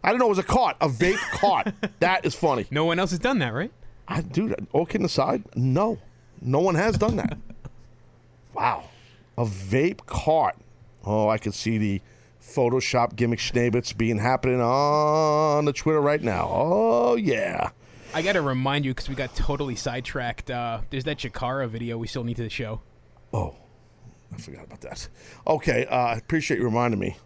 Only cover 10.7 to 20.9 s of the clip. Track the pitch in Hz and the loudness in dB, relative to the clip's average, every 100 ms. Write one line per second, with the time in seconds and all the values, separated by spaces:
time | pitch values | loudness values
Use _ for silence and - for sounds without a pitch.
10.7 | - - - 101 107 107 110 104 - 113 | -20 -20 -12 -2 2 2 2 -2 -4 -2
11.7 | 113 104 98 - - - - - - 120 | 0 0 -2 -6 -20 -20 -20 -6 0 2
12.7 | 127 - 127 120 110 120 117 - 123 120 | 2 0 0 0 0 0 0 0 2 2
13.7 | 120 - 104 113 107 117 131 127 127 117 | 0 -2 -2 0 2 2 2 2 2 2
14.7 | 131 147 151 151 156 156 151 156 147 147 | 2 2 2 2 2 2 2 2 2 0
15.7 | 139 156 156 143 147 117 90 - - 151 | 0 0 2 2 2 0 0 0 0 2
16.7 | 196 226 233 240 233 196 113 - - - | 2 2 4 2 2 2 0 -2 -2 -6
17.7 | - - - - 160 175 196 143 127 135 | -8 -20 -20 -8 -2 0 2 2 0 0
18.7 | 147 135 127 - 135 131 - - 139 143 | 0 0 -4 -6 -6 -4 0 0 0 -2
19.7 | 113 139 123 123 139 120 - - 123 120 | -4 -4 -6 -6 -6 -6 -6 -6 -6 -4
20.7 | 113 - | -4 -4